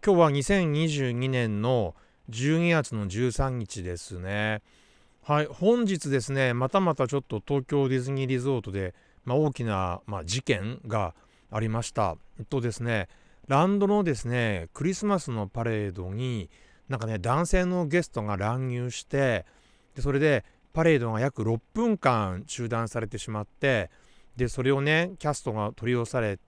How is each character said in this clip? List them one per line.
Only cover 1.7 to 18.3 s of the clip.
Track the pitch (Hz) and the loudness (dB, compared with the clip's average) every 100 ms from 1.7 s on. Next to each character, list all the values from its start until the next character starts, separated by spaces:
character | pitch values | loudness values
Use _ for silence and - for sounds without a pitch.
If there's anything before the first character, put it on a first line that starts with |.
| 127 95 - _ _ - | 2 0 -6 _ _ -14
十 | 110 135 160 | -4 0 2
二 | 170 | 4
月 | 165 139 | 2 0
の | 113 101 | -4 -4
十 | 101 127 | 0 -2
三 | 110 135 127 | 0 -2 -2
日 | 104 - | -6 -8
で | 90 87 | -8 -8
す | - 92 | -10 -10
ね。 | 90 101 107 107 _ _ _ _ _ _ | -6 -2 -2 -4 _ _ _ _ _ _
は | - 147 | -2 0
い、 | 147 | 0
本 | 135 185 240 | 0 2 4
日 | 226 180 147 | 2 0 0
で | 135 | 0
す | 123 | 0
ね、 | 139 131 | 0 2
ま | 120 131 | 2 2
た | 196 | 2
ま | 185 | 2
た | 147 127 | 2 0
ち | 139 | -2
ょ | |
っ | - | -4
と | 107 - | -8 -2
東 | 143 131 | -2 0
京 | 143 135 | 0 2
デ | 131 | 0
ィ | |
ズ | 127 | -2
ニ | 139 | -4
ー | 127 | 0
リ | 127 | 0
ゾ | 127 131 | 0 -2
ー | |
ト | 101 | -2
で、 | 95 92 - _ _ - | -4 -6 -8 _ _ -2
ま | |
あ、 | 127 | 2
大 | 151 | 2
き | 131 | 0
な、 | 117 98 92 87 - | -2 0 0 -4 -6
ま | 101 | -8
あ、 | |
事 | 85 113 | -4 -4
件 | - 110 101 127 - | 0 -2 -2 -8 -4
が | 107 92 - _ _ _ | -2 -2 -6 _ _ _
あ | 107 | -4
り | 110 | -2
ま | 110 | -2
し | 117 | -4
た。 | - 101 80 - - | -2 -2 -2 -12 -18
え | |
っ | 104 | -4
と | 139 | -2
で | 120 | -2
す | - | -4
ね、 | 117 113 95 - _ _ - | -2 -2 -4 -10 _ _ 0
ラ | 135 175 | 2 4
ン | 202 | 4
ド | 196 | 4
の | 208 | 2
で | 180 | 2
す | 127 120 | 0 -2
ね、 | 123 113 98 82 | 0 0 0 -4
ク | - | -4
リ | 165 | -4
ス | 190 | -2
マ | 208 196 | 0 0
ス | 147 | 0
の | 117 98 | -4 -4
パ | 120 | -4
レ | 117 107 104 | -2 0 -2
ー | |
ド | 92 90 | -6 -8
に、 | 101 127 117 82 - - _ _ | -4 -4 -4 -8 -16 -20 _ _
な | 131 | -6
ん | |
か | 110 | -4
ね、 | 110 | -4
男 | 92 135 170 | 0 0 2
性 | 185 180 | 2 2
の | 180 160 | 0 2
ゲ | 170 | 0
ス | 165 | 0
ト | - | -6
が | 104 | -4